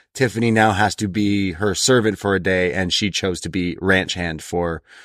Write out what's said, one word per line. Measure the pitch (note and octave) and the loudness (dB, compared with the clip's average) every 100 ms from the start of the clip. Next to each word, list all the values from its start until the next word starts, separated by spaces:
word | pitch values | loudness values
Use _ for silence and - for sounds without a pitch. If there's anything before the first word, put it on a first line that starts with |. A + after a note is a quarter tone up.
| _ | _
Tiffany | - B2+ G#2+ A#2 | -2 -2 0 2
now | A2 A2 | 4 4
has | G2 G#2 - | 4 0 0
to | G#2 | -4
be | G#2+ G2+ G2+ F#2+ | 0 0 2 0
her | E2+ G#2 F2+ | -2 -2 0
servant | - B2+ G#2+ F#2+ | 2 4 2 0
for | G2+ F#2+ | 0 0
a | |
day, | F#2 F#2 F2+ | 2 2 2
and | F#2+ F2+ | 0 -2
she | - G#2 | -2 -2
chose | - G2 F2 | -2 -4 -4
to | F2 | -4
be | F#2 F2+ - | -4 -4 -2
ranch | F#2+ F#2+ F2 | 2 2 0
hand | F#2 E2+ D#2+ | -4 -6 -6
for, | - F2 F2 E2 - - | -6 -4 -2 -4 -10 -20